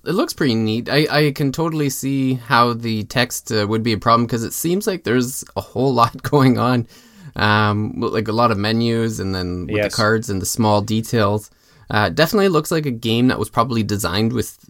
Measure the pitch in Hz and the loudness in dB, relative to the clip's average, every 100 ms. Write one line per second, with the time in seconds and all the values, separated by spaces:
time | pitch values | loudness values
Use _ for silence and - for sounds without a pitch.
0 | - 180 320 - 147 113 110 110 117 139 | -4 -2 -2 0 0 2 0 -2 -2 0
1 | 156 147 151 139 139 131 165 160 143 139 | 2 2 2 0 -2 -2 -2 -2 -4 -4
2 | 139 139 131 127 117 123 120 117 117 110 | -4 -2 0 -2 2 4 4 2 -4 -4
3 | 104 127 123 - - 110 101 110 113 104 | -4 -2 -2 -4 -4 -2 0 0 0 0
4 | 120 117 117 120 113 - 165 185 208 185 | 4 4 2 -2 -4 -4 -2 -2 -2 -4
5 | 104 123 123 - - - - - 135 120 | 0 0 0 -4 -10 -10 -6 -2 0 2
6 | 117 - - 147 131 110 117 127 117 - | 2 0 0 4 4 4 2 0 -2 -10
7 | - - 170 - 104 104 107 104 107 - | -20 -20 -14 -2 2 4 2 0 -2 -4
8 | 113 110 110 110 120 101 104 113 117 117 | -4 -2 -2 2 2 2 0 0 0 0
9 | 113 110 98 92 90 90 90 104 101 - | -2 -4 -4 -4 -4 -6 -4 -2 -2 0
10 | 110 110 110 95 95 - 110 104 104 110 | 2 2 0 -4 -4 0 2 2 2 -2
11 | 110 120 101 107 - _ _ _ - 107 | -2 0 2 0 -6 _ _ _ -4 -2
12 | 101 82 160 214 196 156 151 165 151 117 | 0 2 2 2 2 2 0 -2 -2 -4
13 | 113 113 127 - 117 - 127 117 104 101 | 0 2 2 2 -2 0 0 0 0 -2
14 | 90 95 113 120 - - | -2 0 0 -2 -6 -10